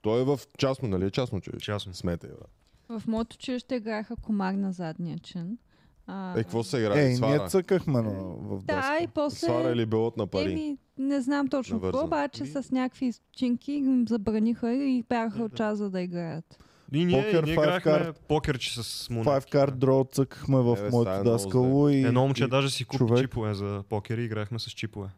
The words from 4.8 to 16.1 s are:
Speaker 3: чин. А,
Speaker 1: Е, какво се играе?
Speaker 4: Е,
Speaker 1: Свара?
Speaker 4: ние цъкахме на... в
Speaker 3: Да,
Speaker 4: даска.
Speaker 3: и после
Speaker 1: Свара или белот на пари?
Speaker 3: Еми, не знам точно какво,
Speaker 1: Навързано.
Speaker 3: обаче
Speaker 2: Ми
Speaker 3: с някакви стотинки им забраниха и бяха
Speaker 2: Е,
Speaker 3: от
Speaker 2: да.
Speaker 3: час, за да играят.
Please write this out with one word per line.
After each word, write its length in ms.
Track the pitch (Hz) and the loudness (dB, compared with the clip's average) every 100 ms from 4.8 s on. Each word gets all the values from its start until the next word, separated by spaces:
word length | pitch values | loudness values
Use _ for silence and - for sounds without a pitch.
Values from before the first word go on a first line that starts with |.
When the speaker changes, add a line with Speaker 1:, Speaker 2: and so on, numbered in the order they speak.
| 170 160 170 156 | -8 -6 -8 -8
Speaker 3:
чин. 380 | - 180 170 233 _ _ _ _ - | -10 -10 -10 -12 _ _ _ _ -14
А, 240 | 190 185 | -10 -6
Speaker 1:
Е, 120 | 180 | -4
какво 200 | 113 113 | -2 -4
се 160 | 117 131 | -2 0
играе? 240 | 110 120 | 2 4
Speaker 4:
Е, 120 | 139 123 | 4 2
Speaker 1:
Свара? 160 | 113 | 2
Speaker 4:
ние 160 | - 90 | 2 2
цъкахме 520 | 196 180 185 - 131 | -2 2 0 2 0
на... 100 | 110 98 | 0 -4
в 340 | 95 69 104 98 | -8 -10 -8 -8
Speaker 3:
Да, 180 | 95 294 | -4 -2
Speaker 4:
даска. 220 | 269 311 | 0 -2
Speaker 3:
и 100 | 339 | -2
после 300 | - 294 - | -2 -2 -2
Speaker 1:
Свара 340 | 339 120 127 | 0 0 2
или 140 | 120 113 | 0 2
белот 320 | 110 113 - | 2 0 -2
на 100 | 101 | -2
пари? 240 | 98 98 | 0 0
Speaker 3:
Еми, 260 | 95 311 277 _ - | -2 -4 -8 _ -6
не 240 | 269 285 | -2 0
знам 260 | 247 285 277 | 0 0 0
точно 280 | 285 247 226 | -2 -2 -2
какво, 100 | - | 0
Speaker 1:
Навързано. 180 | 254 320 | 0 0
Speaker 3:
обаче 360 | 311 285 - | -2 -2 -4
Speaker 2:
Ми 60 | 262 | -8
Speaker 3:
с 220 | 277 247 | -6 -4
някакви 400 | 254 254 - 254 | -2 -2 -2 -4
стотинки 600 | 220 _ - 254 240 - | -4 _ -4 -2 -2 -4
им 340 | 285 269 254 226 | -2 2 2 2
забраниха 680 | 226 196 220 220 233 233 | 0 0 0 0 0 -2
и 300 | 254 277 254 | 0 0 0
бяха 360 | 226 240 226 208 | 0 -2 -2 -4
Speaker 2:
Е, 40 | |
Speaker 3:
от 80 | 226 | -6
Speaker 2:
да. 60 | - | -2
Speaker 3:
час, 200 | 214 214 | -2 0
за 120 | 202 | -2
да 120 | 185 | -4
играят. 580 | 180 | -4